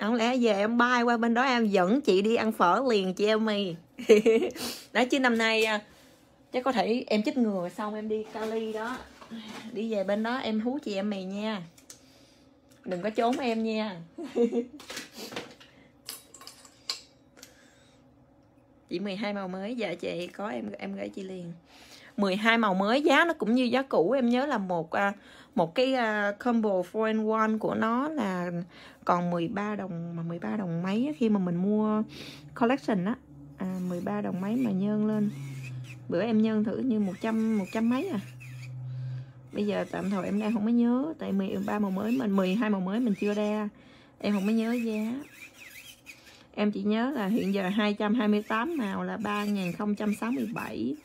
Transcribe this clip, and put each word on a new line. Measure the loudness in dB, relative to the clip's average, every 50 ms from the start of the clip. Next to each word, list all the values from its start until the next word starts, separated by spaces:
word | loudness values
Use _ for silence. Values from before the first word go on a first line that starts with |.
không | 0 0 2
lẽ | 2 2 2 4
giờ | 4 4 4
em | 4 4 2 2 4 4
bay | 4 6 4 4
qua | 4 4 4
bên | 4 2 2 4
đó | 4
em | 4 4 4 4 4
dẫn | 4 6 4 6 6 4 4
chị | 4 4 4 4
đi | 4 4 2
ăn | 2 2 0
phở | 2 4 4 6 6 4 4 4
liền | 2 2 2 0 0
chị | 0 2
em | 2 2 2 2
mì. | 0 0 0 -2 -4 -6 -8 -12 _ _ 2 6 8
<laughs> | 8 8 8 8 6 6 4 0 -4 -6 -8 -8 -8 -10 -12 -2
Đó | 0 0 2 4
chứ | 4 4
năm | 4 4 4 4
nay, | 4 2 4 4 2
à, | 2 2 0 -4 -8 -18 -20 -20 -20 -20 -20 _ _ _ _ _ _
chắc | -4 -2 0
có | 2
thể | 2 2 2 2 2 0 0
em | 0 0 2
chích | 2 2 2
ngừa | 2 2 2 2 0 -4 -6 -6
xong | -8 -8 -6 -6
em | -6 -4 -4
đi | -4 -4 -4 -6
Cali | -8 -6 -6 -4 -4 -4 -4 -4
đó. | -6 -6 -6 -6 -8 -8 -12 -16 -20 -20 -18 -16 -16 -14 -14 -14 -14 -14 -14 -10
Đi | -8 -6 -4 -2
về | -2 -2 0
bên | 0 0 0
đó | 0 -2 -2
em | -2 -2 -2 -2 -2
hú | -2 -2 -4 -4
chị | -4 -4 -4
em | -2 -2 -2
mì | -4 -4 -6
nha. | -8 -6 -6 -4 -4 -6 -6 -8 -14 -18 -20 -20 -20 -20 -20 -20 -20 -20 -20 -20 -20 _ _ _ _ _ _ _ -20 -20 -14 -8
Đừng | -6 -6 -4
có | -4 -2
trốn | 0 2 2 2 2
em | 0 0 -2 0 0
nha. | 0 -2 -2 -2 -2 -4 -6 -10 -14 -14 -14 -12 -12 -4 0
<laughs> | 2 2 2 2 -2 -4 -4 -10 -18 -16 -14 -14 -14 -14 -14 -14 -16 -14 -12 -12 -12 -12 -14 -18 -20 -20 -20 -20 -20 -20 -20 _ _ -16 -16 -16 -16 -18 -20 -20 -20 -20 -20 -20 -20 -20 -20 -20 -12 -10 -10 -10 -10 -14 -20 _ _ _ _ _ -20 -20 -20 -20 -20 -20 -20 _ _ -20 _ _ _ _ _ _ _ _ _ _ _ _ _ _ _ _ _ _ _ _ -8
Chị | -8 -6
mười | -6 -6 -6
hai | -4 -4 -4
màu | -4 -4 -6 -6
mới, | -6 -8 -8 -6 -6
dạ | -4 -4 -4 -4
chị | -6 -6 -6 -6 -6 -8
có, | -8 -8 -8 -8 -8
em, | -6 -8 -8 -8 -10 -10
em | -10 -10 -8
gửi | -8 -8 -10
chị | -10 -10
liền. | -10 -10 -10 -10 -10 -12 -14 -14 -18 -20 -20 -20 -20 -20 -20 -20 -20 -8 -2
Mười | 0 2 2 2
hai | 2 4 4 4 4
màu | 4 4 2
mới | 2 2 2 2 4
giá | 4 6 6 6 6
nó | 4 2
cũng | 0 0 2 4
như | 4 4
giá | 2 2 0
cũ, | 0 2 2 2 4 4
em | 2 2 2 2
nhớ | 2 2 2
là | 0 0 -2
một, | -2 -2 -2 -4 -4 -2
à, | -2 0 0 0 -2 -4 -12 -20 -20 -20 -20 -4 0
một | 0 0 2 2
cái, | 2 2 4 2
à, | 2 2 2 0 0 0 -2 -2 -2
combo | 0 2 2 2 2 2 2 0 0 -2
four | -2 0 0
in | 2 2 0 0 2
one | 2 2 2 2 2 0
của | 0 0 0
nó | 0 0 2 2 0 0 -2
là | -2 -2 -2 -2 -2 -2 -4 -4 -4 -6 -6 -8 -12 -20 -20 -20 -20 -6 -2
còn | 0 0 2 0 0
mười | 0 -2 -2 -2
ba | -2 -4 -4 -4 -4
đồng, | -6 -6 -8 -8 -8 -8 -8 -8
mà | -6
mười | -6 -6 -6 -6
ba | -6 -4 -4
đồng | -4 -4 -4 -4 -2
mấy | -2 0 0 0 0
á, | -2 0
khi | 0 2 2
mà | 2 2
mình | 2 0 0
mua | 0 2 2 2 2 2 2 0 0 -2 -4 -8 -14 -14 -16 -16 -18 -18 -14 -2 0
collection | 2 2 2 0 0 0 0 0 0
á. | -2 -4 -6 -10 -16 -20 -20 -20 -16 -12 -10
À, | -8 -8 -6 -6 -4 -4
mười | -4 -4
ba | -4 -4 -4 -4
đồng | -4 -4 -4 -4
mấy | -2 -2 -2
mà | 0 0 0
nhân | 0 0 0 0 0 0 0
lên. | 0 0 0 0 -2 -4 -6 -10 -10 -10 -10 -10 -10 -10 -12 -12 -14 -16 -14 -8 -4
Bữa | -2 -2
em | 0 2 2 4
nhân | 4 4 2 0 0
thử | 0 -2
như | -2 0 0 0 2
một | 0 0 -2 -4
trăm, | -4 -2 0 0 0 2 0 0
một | -2 -2
trăm | -2 0 0 2
mấy | 2 0 -2 -2
à. | -4 -4 -6 -8 -12 -16 -16 -16 -14 -14 -12 -12 -12 -12 -10 -10 -8 -8 -8 -8 -8 -10 -12 -14 -18 -20 -18 -8
Bây | -4 -2 -2
giờ | 0 0 -2 -2 -4
tạm | -4 -4 -2 -2
thời | -2 -2 -2
em | -2 -2 0
đang | 0 0
không | 0 0 2
có | 2
nhớ, | 4 4 4 4 2 2 0 -2 -6 -6
tại | -4 -2
mười | 0 0 0 0 -2 -4 -2
ba | -2 -2 -2
màu | -2 -2
mới | -2 -2 0 0 0 0
mình, | 0 2 2
mười | 4 4 4 2
hai | 2 2 2
màu | 0 0
mới | 0 -2 0 0
mình | 0 0 0 0
chưa | 0 0 0
ra. | 0 0 0 0 -2 -4 -6 -8 -12 -20 -20 -20 -20 -20 -20 -14 -6
Em | -2 -2 0
không | 0 2
có | 2
nhớ | 2 2 2 0
giá. | 0 -2 -2 -2 -2 -2 -2 -4 -4 -6 -10 -12 -18 -20 -20 -20 -20 -20 -20 -20 -20 -20 -20 -20 -20 -20 -20 -20 -20 -20 -20 -20 -20 -20 -20 -10 -4
Em | 0 0 0
chỉ | 0 0
nhớ | 0 0 0 2 0 0
là | -2 -2 0
hiện | 0 0 0 0 0 0
giờ | 0 0 0
hai | 0 0 0 0 0
trăm | 0 0 0 2
hai | 2 2 2
mươi | 2 2 0 0
tám | -2 -2 -2 -2 -2
màu | -2 -4 -2 -4 -4 -4
là | -4 -4
ba | -4 -4 -4 -2 -2 -2
nghìn | -2 -2 -2 -2 -4
không | -4 -2 -2 -2 -2
trăm | 0 -2 -2 -2
sáu | -2 -2 -4
mươi | -2 -2 -4 -4 -4
bảy. | -6 -6 -6 -6 -4 -4 -4 -4 -6